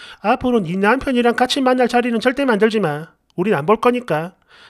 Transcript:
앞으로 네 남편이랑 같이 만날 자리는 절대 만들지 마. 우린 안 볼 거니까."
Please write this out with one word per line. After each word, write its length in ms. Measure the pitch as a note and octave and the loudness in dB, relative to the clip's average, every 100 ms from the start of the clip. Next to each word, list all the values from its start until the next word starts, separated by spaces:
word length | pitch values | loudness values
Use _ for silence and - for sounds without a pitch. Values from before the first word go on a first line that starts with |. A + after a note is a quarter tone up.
| - - | -20 -6
앞으로 380 | G3+ B3+ B3+ A#3 | -2 0 0 0
네 140 | D#3+ F#3+ | 0 0
남편이랑 600 | G3+ C4 C#4 A#3+ A#3+ A3+ | 0 0 0 0 2 2
같이 240 | B3+ C#4+ | 0 0
만날 260 | B3+ B3+ A#3+ | 0 2 2
자리는 320 | A#3+ A#3+ A#3 | 0 0 0
절대 280 | B3 C4 C4+ | -2 0 0
만들지 340 | G#3 A3 G#3+ | 2 2 2
마. 280 | E3+ D3 D#3+ _ _ - | -2 -4 -10 _ _ -4
우린 160 | G3+ | -2
안 120 | E3 E3 | 0 2
볼 100 | A3+ | 2
거니까." 540 | B3 B3 A#3+ D3+ E3 - _ - | 2 0 -2 -4 -4 -14 _ -20